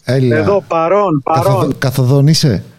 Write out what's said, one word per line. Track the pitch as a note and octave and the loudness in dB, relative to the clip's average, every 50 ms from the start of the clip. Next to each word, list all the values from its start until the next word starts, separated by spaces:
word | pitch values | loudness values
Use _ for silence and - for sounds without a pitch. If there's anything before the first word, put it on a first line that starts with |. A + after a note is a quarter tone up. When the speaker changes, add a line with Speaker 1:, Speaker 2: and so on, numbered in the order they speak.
| - | -6
Speaker 1:
Έλα. | - B2 C#3 B2+ B2 A#2 | -4 -2 0 0 0 0
Speaker 2:
Εδώ, | G#2+ G#2 C#3 G3+ G3 - - | 0 0 0 0 -2 -2 -2
παρόν, | E3 E3 D#3+ E3+ F#3 G#3 G#3 F#3+ D#3+ C#3+ - | -4 -2 0 0 0 0 0 0 -2 -4 -2
παρόν. | - D#3+ - - | -2 -2 0 0
Speaker 1:
Καθοδο-, | - - F#3 D#3 C#3+ C3 - | 0 0 0 0 -2 -4 -4
καθοδόν | - C3 - C3+ C3 B2 C#3+ C#3 C#3 | -4 -4 -2 -2 0 2 2 4 4
είσαι; | D3+ D#3+ - - D3 G#2 - - - - | 4 2 2 2 0 0 -2 -4 -10 -18